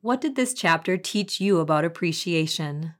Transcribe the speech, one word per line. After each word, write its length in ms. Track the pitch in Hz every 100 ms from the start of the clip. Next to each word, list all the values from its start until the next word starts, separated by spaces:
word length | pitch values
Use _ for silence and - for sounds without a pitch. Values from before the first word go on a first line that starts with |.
What 200 | 214 254
did 160 | 311 269
this 180 | 254
chapter 420 | - 175 165 165 185
teach 440 | 185 208 190 -
you 180 | 190 185
about 260 | 156 156
appreciation? 1080 | 165 165 175 160 - 170 156 - 156 147 160 160